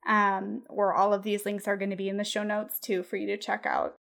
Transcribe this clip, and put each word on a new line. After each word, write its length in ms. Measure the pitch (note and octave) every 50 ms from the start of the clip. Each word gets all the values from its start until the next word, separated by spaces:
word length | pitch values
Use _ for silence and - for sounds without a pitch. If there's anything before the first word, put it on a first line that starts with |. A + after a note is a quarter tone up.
| -
Um, 560 | - G#3+ G#3+ G3+ G3+ G3 F#3+ G3 G3+ G#3 B3+ - -
or 260 | - G3+ G3+ F#3+ E3+
all 200 | - F#3+ G#3 G#3
of 80 | G3
these 220 | G3 A3 G3+ G3+ G3+
links 220 | G#3 G#3 G3+ - G#3
are 80 | G3+
gonna 200 | G3 G3 G3 G3
be 120 | F#3 G3 G3
in 80 | G3
the 80 | G3+ G#3
show 180 | G#3 - G#3+
notes 380 | G#3 G#3 G#3 G#3+ G#3+ G#3+ - -
too 220 | - - G3+ F3+
for 140 | F3+ - -
you 100 | G3 G#3 G3+
to 80 | G3+
check 300 | G#3 - - G#3 G#3+ -
out. 280 | - - - - - - _ _